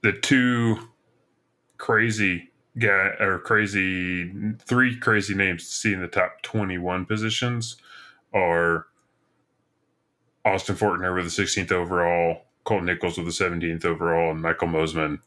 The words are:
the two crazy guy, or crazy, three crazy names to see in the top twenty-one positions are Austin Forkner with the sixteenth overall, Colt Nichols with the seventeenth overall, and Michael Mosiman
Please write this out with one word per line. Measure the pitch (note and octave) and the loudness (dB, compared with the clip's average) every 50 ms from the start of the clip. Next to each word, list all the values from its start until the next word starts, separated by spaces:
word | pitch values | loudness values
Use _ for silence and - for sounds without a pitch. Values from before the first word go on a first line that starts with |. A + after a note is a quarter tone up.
the | - G#2 | 0 0
two | F#2+ - - - C#3 B2+ B2 B2+ B2 A#2 A#2 A2+ G#2+ - - - _ _ _ _ _ _ _ _ _ _ _ _ _ _ _ _ _ - | 0 0 2 2 4 4 4 4 2 2 2 2 0 0 -4 -12 _ _ _ _ _ _ _ _ _ _ _ _ _ _ _ _ _ -6
crazy | - - A2+ G#2+ A2+ A#2 G#2+ G#2+ G#2 F#2+ F2+ E2+ - - _ _ _ _ - A#2+ | 0 2 4 4 4 2 2 2 0 0 0 -2 -6 -12 _ _ _ _ -4 0
guy, | A2+ G#2 G2 F#2+ F#2+ G2 - - | 2 2 4 2 2 0 0 0
or | G#2 G2 F#2+ F2 | 0 0 0 -2
crazy, | - - A2+ G#2+ G#2+ G2 G2+ G2 F#2+ F#2+ F#2 F#2 F2+ F2+ F2+ F2+ F2 F2+ G2 G#2+ G#2 G#2+ A2 - | 0 0 2 2 2 0 0 0 0 0 -2 -2 -4 -4 -4 -4 -6 -8 -8 -6 -6 -6 -6 -6
three | - - A#2+ B2 B2+ B2 A#2+ B2 | -4 0 2 2 4 2 0 -2
crazy | - A#2 A2 G#2 G2 G2+ G2 | 0 2 2 2 2 0 0
names | G2 G2 F#2 F2 D#2+ - - | 0 0 0 0 -4 -6 -10
to | - | -8
see | - - A2 | -2 -2 0
in | G2 F#2 | 0 -2
the | F2+ E2+ | -4 -2
top | - G2 F2+ - - - | 0 0 0 0 -2 -8
twenty-one | - - - G#2+ G2+ F#2+ F#2 F2 F2 F2+ F2+ F#2+ F#2+ | -10 -4 -2 -2 -2 -2 -2 -4 -2 -2 -2 -2 -2
positions | - G#2+ G#2+ A2 A2 A2 - B2+ B2 A#2+ A#2+ A#2 - - - - - - - - - - _ _ _ | -4 -4 -2 -2 -2 -2 -2 -2 -2 -2 -4 -6 -8 -10 -14 -20 -20 -20 -20 -20 -20 -20 _ _ _
are | - G2 F#2 E2+ E2+ E2+ E2+ E2+ E2+ E2 - - _ _ _ _ _ _ _ _ _ _ _ _ _ _ _ _ _ _ _ _ _ _ _ _ _ _ _ _ _ _ - | 0 0 2 2 2 2 2 2 0 0 -4 -10 _ _ _ _ _ _ _ _ _ _ _ _ _ _ _ _ _ _ _ _ _ _ _ _ _ _ _ _ _ _ -2
Austin | G#2+ G2 F#2 - - F#2+ | 0 0 0 -2 -4 -2
Forkner | - G#2+ G2+ F2 F2+ F#2 F2+ F2+ | 0 0 0 0 0 -2 -2 -2
with | F#2 F2 | -2 -2
the | E2+ | -2
sixteenth | - - G2 F#2 - G2+ F#2 - | -2 -2 -2 0 -2 -2 0 0
overall, | G2 F2+ F2 F2 F#2 F2+ E2+ F2 F2 E2+ E2+ E2 E2 - - _ _ _ - | 0 0 0 0 0 2 2 4 4 4 2 2 0 -2 -8 _ _ _ -2
Colt | - G#2+ F#2+ F2 | -2 0 0 0
Nichols | F2+ F2 - - F2 E2+ F2+ | 0 0 0 -2 -2 -2 -4
with | E2 | -6
the | F2 | -4
seventeenth | E2 - F#2+ F2+ E2+ E2+ E2+ E2+ E2 D#2+ - | -2 0 0 0 0 -2 -2 -2 -2 -2 -2
overall, | F2 E2 D#2+ E2+ E2+ E2 E2 E2 D#2+ | -2 -2 0 0 2 2 2 2 0
and | D#2+ D#2+ | 0 -2
Michael | D#2+ E2 E2 - F2 E2+ | -2 -2 0 0 -2 0
Mosiman | E2 D#2+ D#2+ D#2+ D#2 E2 D#2 D2+ D2+ - - | 0 0 0 0 0 -2 -2 -2 -4 -6 -10